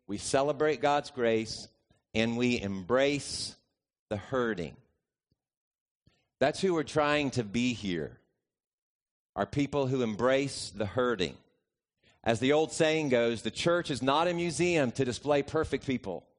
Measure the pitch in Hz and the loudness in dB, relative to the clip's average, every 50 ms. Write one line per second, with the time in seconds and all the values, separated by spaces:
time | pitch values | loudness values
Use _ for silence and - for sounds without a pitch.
0 | _ - 101 101 - - - 135 139 147 143 131 151 156 147 120 147 143 143 147 | _ -8 -8 -8 -4 0 0 2 2 2 0 0 0 0 0 2 2 2 2 2
1 | 143 - - 127 117 117 113 110 113 113 - - - - _ _ _ _ _ _ | 0 -4 -4 0 2 2 2 2 0 -2 -8 -12 -14 -18 _ _ _ _ _ _
2 | _ _ - 110 113 117 117 120 123 123 123 - 101 98 98 95 90 85 123 131 | _ _ -2 0 0 2 2 2 2 2 2 2 -2 -2 -4 -4 -2 0 2 2
3 | 139 143 143 139 - - - - - - - - _ _ _ _ _ _ _ _ | 2 2 0 -2 -4 -6 -8 -8 -8 -10 -12 -16 _ _ _ _ _ _ _ _
4 | _ - 107 98 - - 135 127 120 113 104 87 82 67 - - _ _ _ _ | _ -8 -8 -8 -6 -4 -2 0 0 0 -2 -4 -6 -10 -12 -18 _ _ _ _
5 | _ _ _ _ _ _ _ _ _ _ _ _ _ _ _ _ _ _ _ _ | _ _ _ _ _ _ _ _ _ _ _ _ _ _ _ _ _ _ _ _
6 | _ _ _ _ _ _ _ - 131 147 156 - 190 190 170 160 139 - - 156 | _ _ _ _ _ _ _ 0 0 0 0 2 0 2 2 2 0 0 2 2
7 | 147 147 147 147 143 131 - 127 110 101 95 120 123 127 120 95 101 95 87 80 | 2 4 4 2 2 0 0 -2 -2 -2 0 0 0 0 0 -2 -2 -2 -2 -2
8 | 71 60 - - _ _ _ _ _ _ _ _ _ _ _ _ _ _ _ _ | -4 -6 -10 -16 _ _ _ _ _ _ _ _ _ _ _ _ _ _ _ _
9 | _ _ _ _ _ _ - - 101 - - 143 143 135 147 143 135 127 135 131 | _ _ _ _ _ _ -6 -4 -4 -2 0 -2 -2 0 0 -2 0 0 0 0
10 | 120 110 107 92 117 127 135 139 143 135 - - - - - 104 110 101 - 127 | 0 0 -2 0 2 2 2 2 0 -2 -6 -8 -12 -10 -6 -6 -6 -4 0 0
11 | 123 123 117 92 90 71 65 - _ _ _ _ _ _ _ _ _ _ _ _ | 0 0 2 0 -2 -4 -4 -10 _ _ _ _ _ _ _ _ _ _ _ _
12 | _ _ _ _ - 113 117 107 131 135 147 156 160 151 - - 165 156 156 160 | _ _ _ _ 0 0 0 2 2 2 4 4 2 0 0 2 2 2 2 2
13 | 151 139 123 120 117 117 117 107 - 110 - - - 170 170 175 160 - 143 110 | 2 2 2 2 2 2 0 -2 -4 -6 -4 -2 0 2 2 2 0 -2 -4 -2
14 | 131 135 139 156 170 180 175 170 170 175 143 127 175 175 175 156 135 117 - - | 0 2 2 2 2 2 0 0 -2 -2 0 0 0 2 2 2 2 0 0 0
15 | 135 123 107 - - 143 147 143 139 - - 160 156 - 143 131 - 139 127 117 | -2 -2 -2 -4 0 0 2 2 0 0 -2 -2 -2 -2 -4 -4 -2 -2 -4 -4
16 | - 101 87 76 - _ _ | -4 -6 -10 -10 -12 _ _